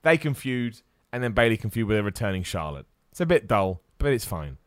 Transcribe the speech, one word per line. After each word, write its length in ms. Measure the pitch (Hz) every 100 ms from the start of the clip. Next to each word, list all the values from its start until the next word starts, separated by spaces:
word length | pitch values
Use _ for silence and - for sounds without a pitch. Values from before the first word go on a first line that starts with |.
They 160 | 160 160
can 160 | 156
feud, 460 | 135 131 127 120 117 _ _ _
and 100 | 123
then 80 | 123
Bayley 260 | 107 117 110
can 140 | 110
feud 160 | 117 107
with 120 | 107
a 40 |
returning 400 | 104 98 107 95
Charlotte. 440 | 87 92 78 69 - _ _
It's 80 | -
a 60 | 170
bit 200 | 170 104
dull, 360 | 107 95 90 _ _
but 140 | 143
it's 120 | 123
fine. 320 | - 87 73 67